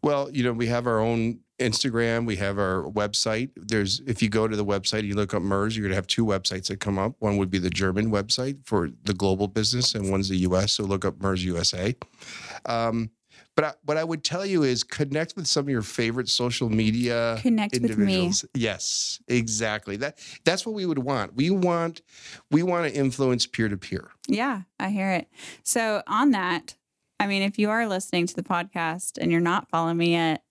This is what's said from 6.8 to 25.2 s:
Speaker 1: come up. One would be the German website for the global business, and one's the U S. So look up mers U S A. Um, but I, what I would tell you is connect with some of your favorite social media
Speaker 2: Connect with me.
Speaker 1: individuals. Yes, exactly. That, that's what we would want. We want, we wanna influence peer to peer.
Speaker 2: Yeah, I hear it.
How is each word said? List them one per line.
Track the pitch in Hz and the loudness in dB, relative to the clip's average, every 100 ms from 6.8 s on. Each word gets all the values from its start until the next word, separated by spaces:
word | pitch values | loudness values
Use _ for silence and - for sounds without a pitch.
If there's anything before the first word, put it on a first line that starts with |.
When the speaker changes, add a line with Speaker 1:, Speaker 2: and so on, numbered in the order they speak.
Speaker 1:
come | - 98 | -2 0
up. | 98 - | 0 0
One | 107 101 | 0 2
would | 98 | 2
be | 95 | 0
the | 90 | 0
German | - 98 92 110 | 0 0 2 2
website | 104 104 - 127 139 - | 0 0 -2 -2 -6 -2
for | 107 85 62 | 0 0 -4
the | - | -4
global | 95 98 95 101 | 0 2 2 0
business, | 101 107 123 123 | 0 0 0 0
and | 113 98 | 0 0
one's | 95 98 | 0 0
the | 95 | 2
U | 92 92 | 4 4
S. | 101 | 2
So | - | 0
look | 101 98 98 | 0 0 -2
up | 80 | -2
mers | 98 92 92 | -2 0 0
U | 85 | 0
S | 82 | -2
A. | 92 98 127 - _ - - - - - | 0 -2 -2 -8 _ -18 -16 -14 -12 -4
Um, | 117 117 117 113 _ _ - _ | 0 0 0 -4 _ _ -20 _
but | - 151 | 0 0
I, | - | -4
what | 147 156 | -2 -2
I | |
would | 165 165 | 0 -4
tell | - 170 196 | -4 -4 0
you | 190 | 2
is | 143 120 | 4 2
connect | - - 147 143 160 - | -2 -4 -2 0 -4 -4
with | 160 | -2
some | - 143 | 0 2
of | |
your | 127 | 0
favorite | 104 - 113 117 123 | -2 -2 0 0 -2
social | - 123 120 120 | 0 0 0 2
media | 110 110 113 120 117 117 113 | 4 4 2 2 2 0 0
Speaker 2:
Connect | 247 226 208 | 2 2 2
with | 127 | 2
me. | 240 | 0
Speaker 1:
individuals. | 214 202 185 180 196 - | 2 4 4 2 0 -4
Yes, | - 113 92 - - - - - | -2 -2 -2 -4 -4 -4 -6 0
exactly. | 123 113 107 110 107 - 101 | 0 0 -2 -2 -2 -4 -6
That, | 143 - - - | -6 -8 -20 -2
that's | - 185 | 0 0
what | - | -2
we | 214 180 | -4 -2
would | 147 | -2
want. | 127 135 98 117 | 0 0 -2 0
We | 156 | 2
want, | 190 180 170 170 160 _ - - - _ | 2 2 2 0 -4 _ -20 -20 -20 _
we | 147 | 0
wanna | 180 175 160 | 2 0 0
influence | 135 135 123 135 123 - | 0 0 2 0 2 -2
peer | - 113 | 0 -2
to | 101 | -2
peer. | - 90 - - - | -6 -10 -10 -20 -4
Speaker 2:
Yeah, | 208 262 220 185 _ | -2 0 -4 -8 _
I | 190 | -4
hear | 202 190 | -2 0
it. | 185 | 0